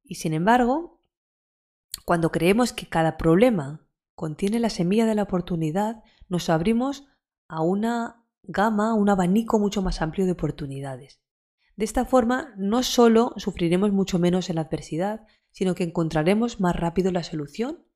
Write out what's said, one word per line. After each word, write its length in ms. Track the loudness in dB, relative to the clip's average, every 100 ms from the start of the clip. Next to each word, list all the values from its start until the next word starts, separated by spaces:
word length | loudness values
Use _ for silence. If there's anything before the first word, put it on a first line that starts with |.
Y 140 | _ -8
sin 180 | -4
embargo, 680 | 0 2 2 2 0 -6 _ _ _ _ _ _ _ _ _ _ -14 -2
cuando 260 | 0 2
creemos 400 | 2 2 4 0
que 160 | -2 -4
cada 300 | 0 0 2
problema 680 | 4 6 4 2 -4 -12 _ _ _ -10
contiene 460 | -8 -4 -2 0
la 80 | -2
semilla 360 | 0 0 2 2
de 100 | 0
la 80 |
oportunidad, 800 | -2 -4 -4 -4 -2 -2 -4 -6 _ _ -6
nos 200 | -4 0
abrimos 560 | 0 2 0 -2 -6 -14 _ _ _ _
a 120 | -2
una 640 | 0 0 -2 -4 -6 -12 _ _
gama, 500 | -8 0 0 2 0
un 160 | 2 2
abanico 500 | 2 2 2 2 0
mucho 220 | 0 -2
más 200 | -4 -2
amplio 240 | -4 0 -2
de 60 |
oportunidades. 920 | 0 -4 -4 -10 -10 -10 -12 -16 _ _ _ _ _ _ -6
De 100 | -4
esta 200 | -2 2
forma, 480 | 2 2 -2 -4 -6
no 240 | -2 0
solo 520 | 0 4 6 6 2 -2
sufriremos 560 | -8 -2 0 2 2
mucho 280 | 2 0 2
menos 300 | 2 2 -2
en 60 | -4
la 80 |
adversidad, 640 | -4 -8 -6 -6 -4 -6 -14 _ _
sino 240 | -4 -2 -2
que 80 |
encontraremos 760 | -4 -2 -2 0 2 2 0 0
más 160 | -2 0
rápido 360 | -2 0 0
la 120 | -2
solución 640 | -4 -8 -8 -6 -8 -8 _